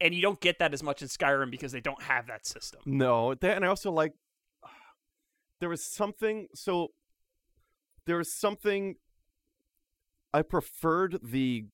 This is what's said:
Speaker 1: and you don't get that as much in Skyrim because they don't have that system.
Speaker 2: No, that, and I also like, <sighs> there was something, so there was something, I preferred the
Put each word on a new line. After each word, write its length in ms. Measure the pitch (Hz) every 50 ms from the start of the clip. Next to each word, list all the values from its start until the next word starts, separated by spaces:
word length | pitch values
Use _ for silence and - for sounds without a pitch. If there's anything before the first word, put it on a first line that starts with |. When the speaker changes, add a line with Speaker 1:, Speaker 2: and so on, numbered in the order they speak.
Speaker 1:
and 120 | 180 170 175
you 80 | 175
don't 180 | 175 202 202 -
get 180 | - 175 175 -
that 140 | 175 156 139
as 100 | 139 156
much 180 | 147 143 -
in 60 | 147 131
Skyrim 420 | - - - 139 139 135 135 127
because 220 | 120 127 147 135
they 80 | 123 123
don't 200 | 113 143 139 - -
have 240 | - 135 123 117 120
that 180 | 117 107 -
system. 360 | - - - - - - - -
Speaker 2:
No, 500 | 139 135 139 131 127 120 113 117 123 135
that, 200 | - - 180 -
and 80 | 190 196
I 60 | 180
also 200 | 196 185 - 202
like, 220 | 170 160 156 156 151 _ _ _ _ _ _ _ _ _ -
<sighs> 960 | - - - - - - _ _ _ _ _ _ _ _ _ _ _ _ _
there 80 | 180 170
was 140 | 170 160 -
something, 640 | - - - 208 202 208 - 214 220 214 220 196 - -
so 360 | - - - 185 175 170 - - _ _ _ _ _ _ _ _ _ _ _ _ _ _ _ _ _ _ _ _ - _
there 120 | - 170 170
was 140 | 165 - -
something, 600 | - - 208 208 - - 208 196 196 196 196 190 - _ _ _ _ _ _ _ _ _ _ _ _ _ _ _ _ _ _ _ _ _ _ _ _ _ _ -
I 80 | 147
preferred 800 | 156 151 - 175 - - - - - 165 160 175 185 185 165 190 -
the 420 | 117 117 135 131 127 123 117 110 104